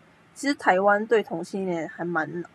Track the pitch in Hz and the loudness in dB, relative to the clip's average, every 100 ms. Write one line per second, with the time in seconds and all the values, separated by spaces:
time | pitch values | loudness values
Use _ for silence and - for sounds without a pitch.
0 | _ _ _ - 269 285 - 185 202 202 | _ _ _ -6 -4 0 2 4 4 2
1 | 220 226 202 165 180 196 190 170 165 - | 4 2 2 -6 -6 -6 -4 -4 -4 -6
2 | 170 165 147 170 165 | -4 -2 -4 -6 -10